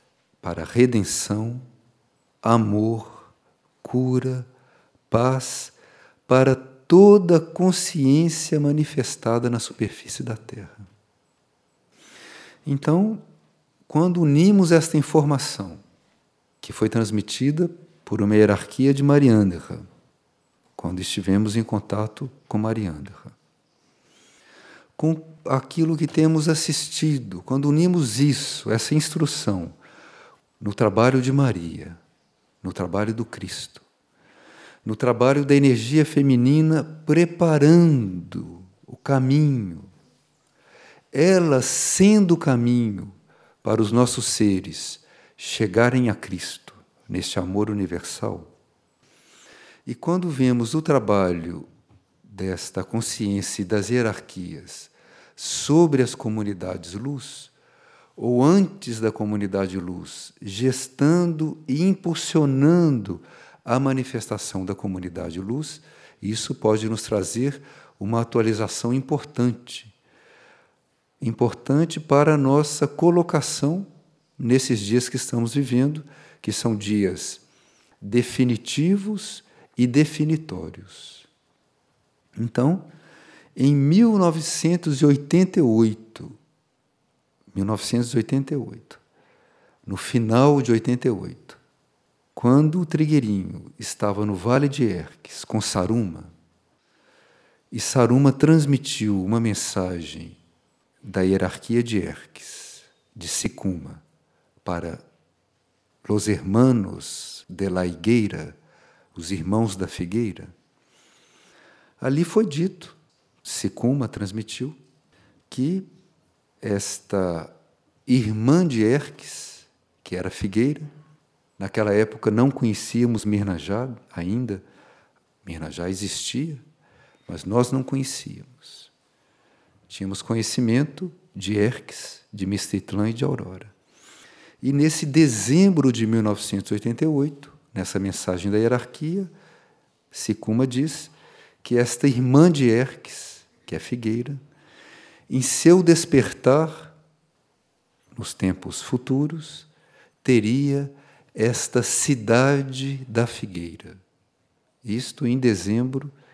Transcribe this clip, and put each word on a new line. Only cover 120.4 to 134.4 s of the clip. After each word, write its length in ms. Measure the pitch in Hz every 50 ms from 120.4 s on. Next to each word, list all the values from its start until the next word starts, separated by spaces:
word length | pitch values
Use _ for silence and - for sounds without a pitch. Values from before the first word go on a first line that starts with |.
| - 104 95 107 117 139 151 - - - - - - _ _ _ _ _ _ _ _ _ _ -
naquela 340 | 98 98 - 113 107 104 101
época 380 | 104 110 107 - - - 113
não 200 | 104 110 120 139
conhecíamos 760 | 139 - 135 113 104 101 - - - 117 120 120 117 107 -
Mirnajá 640 | 107 104 101 101 101 92 82 - 95 98 107 123 139 120 110 - _ -
ainda, 500 | - 87 90 104 120 127 120 101 92 - _ _ _ _ _ _ _ _ _ _ _ _ _ _ _ _
Mirnajá 460 | - 80 80 80 78 - - 87 90
existia, 680 | 95 92 101 98 - - - - - 120 147 165 151 127 - _ _ _ _ _ _ _ _ _ _ _ _ -
mas 160 | 85 82 -
nós 280 | 90 101 120 123 127 -
não 100 | 135 127
conhecíamos. 1080 | - - 135 135 - - - - - - - - - _ _ _ - - - - - _ _ _ _ _ _ _ _ _ _ _ _ _ _ _ _ _ _ _ _
Tínhamos 320 | - - 98 95 95 - -
conhecimento 920 | - 123 113 113 - - - 127 113 113 123 147 151 - - 185 175 - _ _ _ -
de 240 | 101 95 101 107 104
Erques, 640 | 101 113 123 - - - - - - - - - _ _ -
de 140 | 101 98
Mistitlã 640 | 95 101 98 - - - 98 - - - 98 104 110
e 20 | 113
de 120 | 117 131
Aurora. 500 | 143 139 - - 92 92 95 - 107 _ _ _ _ _ _ _ - - - - - _ _